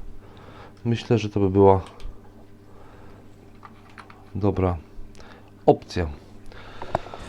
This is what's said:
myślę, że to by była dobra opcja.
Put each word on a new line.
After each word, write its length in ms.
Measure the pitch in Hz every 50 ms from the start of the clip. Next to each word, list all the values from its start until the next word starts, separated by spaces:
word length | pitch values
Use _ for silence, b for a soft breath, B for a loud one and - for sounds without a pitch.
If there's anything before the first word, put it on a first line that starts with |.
| B B B B B B B B B B B B B B B B -
myślę, 320 | 117 117 110 - - 123 110
że 120 | 104 104
to 100 | - 104
by 100 | 101 95
była 320 | 92 101 98 98 98 95 90 - - - - - - - - - - - - - - - - b b b b b b b b b b b b b b - - - - - - - - - - - - - - - - - - - -
dobra 420 | 95 98 104 92 95 95 92 87 80 - - - - - - B B B B B B B B B - -
opcja. 420 | - 143 - - - - 98 87 76 71 - - - - - - B B B B B B B B B B B B B B B B